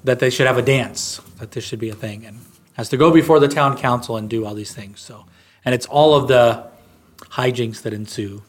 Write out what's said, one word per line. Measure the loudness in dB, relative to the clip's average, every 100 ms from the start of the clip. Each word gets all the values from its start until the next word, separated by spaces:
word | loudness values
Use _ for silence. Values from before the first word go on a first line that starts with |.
| -2
that | 0
they | 0
should | 2 2
have | 2
a |
dance, | 0 0 -2 -8 -10 -12 -18 -18
that | -14
this | -12
should | -12 -10
be | -10
a | -10
thing, | -12 -12 -18
and | -20 -20 _ _
has | -12 -6
to | 2
go | 6
before | 6 6 4
the | 4
town | 2 0 0
council | -2 -2 -4 -8
and | -6
do | -6 -6
all | -10
these | -12
things. | -16 -20 -20
So, | -20 -20 -20 _ _ _ -4
and | -4
it's | 0
all | 2 4 4
of | 4
the | 6 6 2 -10 _ _ _ _ -20 -12
hijinks | -4 -4 -2 -6 -6
that | -10
ensue | -10 -10 -10 -10 -12